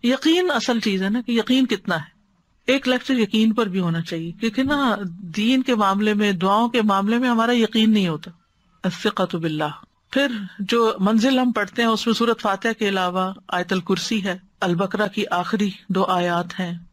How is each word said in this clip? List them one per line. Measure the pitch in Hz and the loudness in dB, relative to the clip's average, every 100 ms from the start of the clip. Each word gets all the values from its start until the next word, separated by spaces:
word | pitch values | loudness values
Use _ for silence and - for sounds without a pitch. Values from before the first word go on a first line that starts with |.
| 240 | 0
यकीन | 262 311 339 370 | 2 4 2 2
असल | 277 - 233 | 0 0 0
चीज | 214 190 | 0 0
है | 190 | 0
ना, | 226 | -2
कि | 247 233 | 0 -2
यकीन | 214 254 254 | 2 2 2
कितना | - - 165 | 0 -2 -4
है। | 151 _ _ _ _ _ - | -4 _ _ _ _ _ -2
एक | 269 262 | 0 2
लेक्चर | 254 - 262 | -2 0 0
यकीन | 208 220 220 | 2 2 2
पर | 220 220 | 2 0
भी | 185 | 0
होना | 175 165 | -2 -2
चाहिए, | 170 170 165 | -4 -6 -8
क्योंकि | 170 226 214 | -4 -4 -2
ना | 269 285 269 202 190 170 190 170 | -2 0 0 0 -4 -10 -10 -2
दीन | 214 262 | 2 2
के | 254 240 | 2 2
मामले | 202 196 214 | 2 2 0
में, | 208 208 190 | 2 0 0
दुआओं | 185 208 240 | 2 2 2
के | 240 | 2
मामले | 214 196 202 233 | 2 2 2 0
में | 254 | 2
हमारा | 233 233 | 2 2
यकीन | 247 220 226 220 | 2 2 2 4
नहीं | 214 185 | 4 2
होता। | 156 - - _ _ _ _ | -2 -10 -20 _ _ _ _
अस्सिक़तु | 185 - 220 - 180 180 | -6 -2 -4 -2 -2 -2
बिल्लाह। | 160 151 151 147 - _ _ | -4 -2 -4 -6 -20 _ _
फिर | 269 277 226 190 - | 0 0 -2 -10 -10
जो | 196 233 226 - | -2 2 2 2
मंजिल | 196 226 240 254 | 2 4 4 2
हम | 254 | 2
पढ़ते | 226 196 - | 0 -4 0
हैं | 226 | 0
उसमें | 220 - | 0 0
सूरत | 220 233 226 | 0 0 0
फातिहा | 214 196 233 | -2 -2 -2
के | 220 202 | -2 -2
अलावा | 196 180 185 185 190 - | 0 -2 -2 -4 -6 -6
आयतुल | 180 180 185 | -6 -2 -4
कुर्सी | 175 185 - 226 | 0 -2 0 -4
है, | 196 185 _ _ | -2 -6 _ _
अल | 190 175 | -2 0
बकरा | 190 190 208 | -2 -2 -2
की | - | -2
आखिरी | 214 175 180 214 202 - _ | -4 -2 -2 -2 -2 -4 _
दो | 185 | -2
आयात | 190 185 175 170 175 | 0 0 0 -2 -4
हैं | - 180 170 - | -6 -6 -8 -14